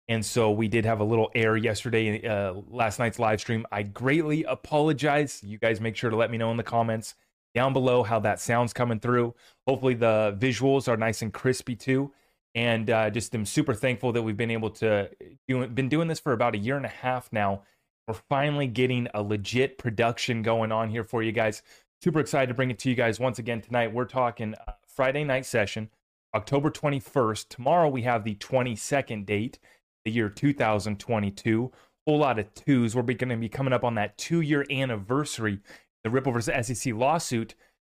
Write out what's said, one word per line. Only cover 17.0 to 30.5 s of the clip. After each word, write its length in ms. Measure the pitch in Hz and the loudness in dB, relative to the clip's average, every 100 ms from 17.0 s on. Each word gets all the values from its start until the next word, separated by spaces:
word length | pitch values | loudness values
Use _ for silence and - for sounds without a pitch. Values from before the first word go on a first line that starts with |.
| 131 127 - | -4 -4 -4
now. 300 | 110 101 98 - _ _ _ - | 0 0 -2 -8 _ _ _ -10
We're 60 | 104 - | -10 -2
finally 400 | 139 147 143 139 | 0 0 0 -2
getting 400 | 110 127 127 120 | 0 2 2 -2
a 60 | 104 | -4
legit 580 | 104 107 98 120 131 - | -2 -2 -2 0 0 0
production 640 | 123 107 117 117 - 117 | -4 0 0 0 -2 -2
going 280 | 110 113 110 | 0 0 0
on 200 | 110 113 | -2 -2
here 120 | 113 | -4
for 220 | 110 120 | -4 -2
you 80 | 113 | -2
guys. 300 | 110 110 107 - - _ _ | 0 0 -2 -12 -20 _ _
Super 160 | 185 156 | 0 2
excited 260 | 139 147 131 | 0 0 0
to 80 | |
bring 160 | 123 131 | 0 -2
it 80 | 117 | 0
to 100 | 131 | 0
you 60 | |
guys 240 | 120 117 107 | 2 2 2
once 220 | 127 117 | -2 -2
again 200 | 113 117 | -4 -6
tonight. 320 | - 123 117 | -2 -2 0
We're 120 | 113 | -2
talking, 500 | 123 131 120 - 110 107 - | -4 0 0 0 -6 -8 -12
uh, 60 | 107 _ | -16 _
Friday 380 | - 131 139 | 0 0 0
night 200 | 151 127 | 0 -2
session, 460 | - 117 101 - 110 - _ _ _ | 0 0 0 -2 -10 -14 _ _ _
October 380 | 110 104 139 147 | -6 0 0 0
twenty-first. 800 | 151 151 139 - - 113 107 - | 0 -2 -2 -2 2 2 0 -8
Tomorrow 380 | - 123 175 160 | -4 2 4 4
we 140 | 131 | 2
have 200 | 120 117 | 0 0
the 140 | 107 101 | -2 -6
twenty-second 880 | - 131 123 110 - 143 131 110 98 | -2 0 0 -4 -2 -2 -2 -6 -2
date, 320 | 104 107 - _ _ _ _ | -2 -2 -8 _ _ _ _
the 80 | - | -4
year 160 | 113 107 | 0 -2
two 240 | 101 139 | 0 0